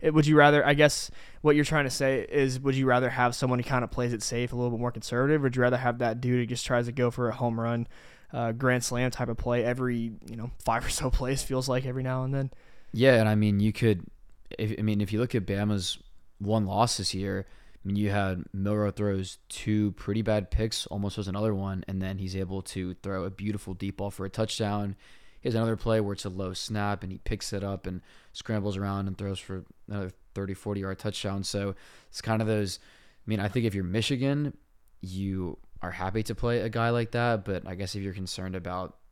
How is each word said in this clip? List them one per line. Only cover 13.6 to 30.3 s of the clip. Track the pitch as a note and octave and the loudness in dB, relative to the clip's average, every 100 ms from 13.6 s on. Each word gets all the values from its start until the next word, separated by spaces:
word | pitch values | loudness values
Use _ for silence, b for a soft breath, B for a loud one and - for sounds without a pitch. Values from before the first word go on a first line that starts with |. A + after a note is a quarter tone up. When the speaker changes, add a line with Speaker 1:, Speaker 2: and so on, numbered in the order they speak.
Speaker 2:
you | G#2+ | 2
could, | G#2 A#2 F#2+ - - - - - - | 4 4 2 -2 -16 -20 -20 -16 -6
if, | G#2+ - | -6 -2
I | |
mean, | G#2+ G#2 | 0 2
if | G2 | 0
you | G#2+ | 0
look | B2 | 0
at | A#2+ | -2
Bama's | F#2+ G2 G#2 G#2 F#2 - - - - - | -2 0 0 0 -2 -6 -12 -20 -20 -8
one | G2+ A2 | 0 0
loss | G2 G2 A#2 - | 2 2 2 2
this | F#2 | -4
year, | F#2 G2 G2 F#2+ b b b | -4 -4 -4 -6 b b b
I | F#2+ | -4
mean, | G2+ | 0
you | G#2 | 2
had | G2+ G2 F2+ - | 2 0 -2 -6
Milroe | G2 G2 G#2+ G#2 | -4 -2 0 0
throws | G2 G#2 G2 F#2 - _ | 0 0 0 -4 -10 _
two | - - G#2+ G#2 | -8 0 2 2
pretty | F#2 - G#2+ | -2 -4 -2
bad | A2 G#2+ F#2 | 2 0 0
picks, | - A2 - - | 0 0 -2 -6
almost | G2+ G2+ G2+ | -4 -4 -4
throws | G2+ | -4
another | G2 A2 | 0 0
one, | G2+ G2 F#2 - | 0 -2 -4 -6
and | F#2+ | -4
then | F#2+ G2 | -4 -4
he's | F#2+ | -6
able | F#2+ F#2 F#2+ | -4 -4 -4
to | F#2 G2 F#2 F2+ | -6 -6 -6 -6
throw | G2 F#2 | -6 -4
a | F#2 | -6
beautiful | F#2+ G2+ G#2 - | -6 -6 -6 -8
deep | F#2 G2 - | -8 -8 -6
ball | G2+ | -8
for | - | -6
a | G2 | -8
touchdown. | - A2 - G#2 G#2 G2+ F#2+ b b b b | -4 -4 -2 -2 -2 -4 -8 b b b b
He | - | -2
has | |
another | A2+ A2+ A2 | 0 0 0
play | A2+ A2 | 2 2
where | G2+ | 2
it's | G2 | -4
a | G2+ | -6
low | F#2 F#2+ | -6 -6
snap, | F2+ - G#2+ G#2 G2+ | -6 -6 -4 -2 -2
and | F#2 | -6
he | F#2+ | -6
picks | - G#2+ - | -4 -4 -4
it | G2+ | -4
up | G2 G2 F#2 | -4 -4 -6
and | F#2 b b b | -8 b b b
scrambles | - - A2 G2+ G2 | -14 -4 -2 0 -2
around | G2+ G2 G2 | -2 -2 -4
and | F#2 | -4
throws | G2+ F#2+ | -6 -6
for | - F#2+ - - - | -8 -10 -12 -18 -10
another | G#2 F#2+ - - | -8 -6 -10 -12